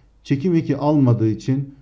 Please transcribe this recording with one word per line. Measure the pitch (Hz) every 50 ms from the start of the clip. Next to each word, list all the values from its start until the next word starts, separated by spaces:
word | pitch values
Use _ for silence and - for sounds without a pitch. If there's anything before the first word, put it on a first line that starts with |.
| _ _ _ _
çekim | _ - 139 139 139 185 170
eki | 165 160 160 139
almadığı | - 139 147 156 147 135 123 117 101 113 113
için | 107 - - - 131 139 139 - - -